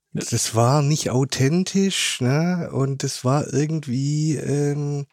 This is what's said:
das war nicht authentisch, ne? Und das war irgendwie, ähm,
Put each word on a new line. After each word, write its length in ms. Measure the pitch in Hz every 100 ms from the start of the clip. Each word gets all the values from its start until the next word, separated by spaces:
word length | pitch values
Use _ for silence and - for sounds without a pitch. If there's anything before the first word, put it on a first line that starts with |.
| _
das 400 | - - 120 -
war 300 | 110 117 147
nicht 260 | 143 151 -
authentisch, 1120 | 123 139 - 135 175 185 196 196 - - -
ne? 480 | 123 143 175 180 160
Und 300 | 131 135 135
das 240 | 139 - 127
war 260 | 143 -
irgendwie, 840 | 135 151 160 143 123 139 151 156 147
ähm, 720 | 139 143 143 147 143 143 143